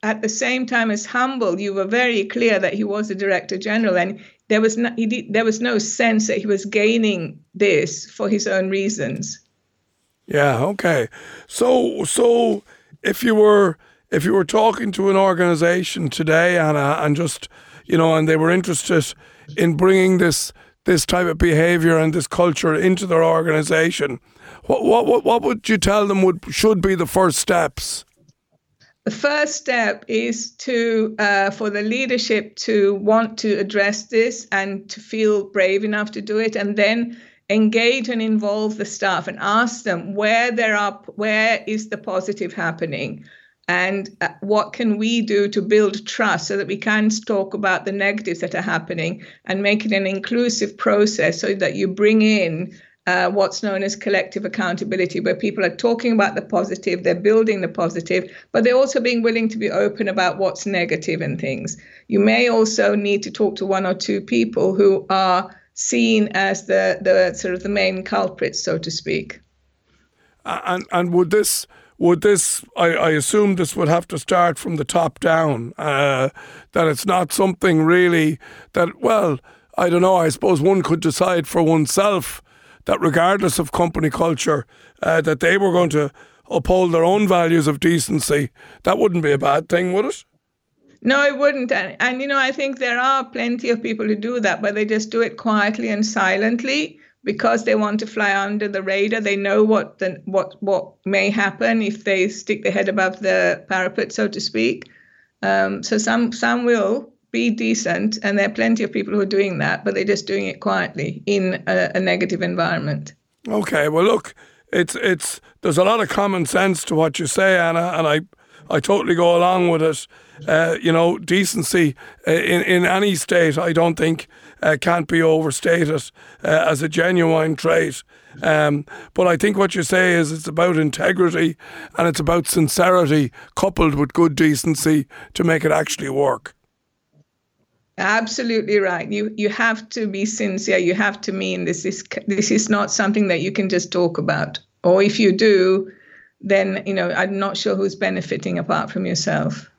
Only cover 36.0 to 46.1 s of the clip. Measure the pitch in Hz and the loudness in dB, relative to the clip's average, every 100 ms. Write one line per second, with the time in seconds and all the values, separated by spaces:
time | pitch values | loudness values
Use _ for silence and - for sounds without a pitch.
36 | 214 214 208 214 226 214 202 208 208 233 | -4 -8 -4 -2 -2 -2 -4 2 2 2
37 | 240 - - _ _ 208 220 226 233 262 | -4 -8 -20 _ _ 2 4 4 2 0
38 | 233 240 220 220 208 214 214 214 208 - | -2 -4 0 0 0 -2 -4 -4 -8 -4
39 | 196 185 - - 190 214 240 226 214 170 | -2 -2 -4 -6 -2 0 0 -4 -6 -6
40 | 170 202 214 226 247 226 226 208 208 202 | -6 -2 0 2 0 0 0 0 -2 -6
41 | - - 214 214 220 220 - 214 214 208 | -18 -6 -2 0 2 0 -2 -6 -6 -10
42 | 208 185 190 202 180 - 170 165 165 139 | -6 -6 -6 -6 -8 -4 -6 -4 -6 -6
43 | 139 147 - - _ _ - 175 180 196 | -8 -10 -18 -20 _ _ -4 -2 0 -2
44 | 202 - 175 - 202 214 - - 233 208 | -8 -6 -6 -6 -2 0 0 -2 -2 0
45 | 220 233 214 202 202 208 190 214 208 196 | 0 0 0 0 0 -2 2 4 2 -2
46 | - | -10